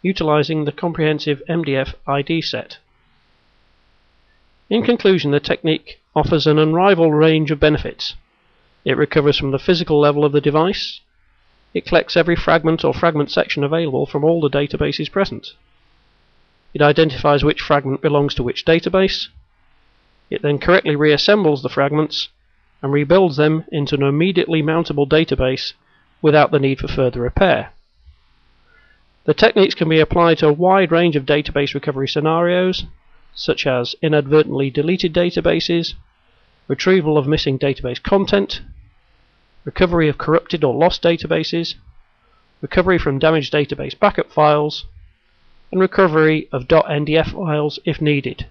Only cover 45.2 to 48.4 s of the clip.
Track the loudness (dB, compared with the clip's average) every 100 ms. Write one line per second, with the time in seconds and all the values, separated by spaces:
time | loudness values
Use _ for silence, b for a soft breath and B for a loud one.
45.2 | _ _ _ _ -6 -2 0 2 2 4
46.2 | 4 2 -2 -8 2 2 2 -2 0 0
47.2 | 0 -6 -4 -2 -2 -4 -6 -2 0 -2
48.2 | -4 -10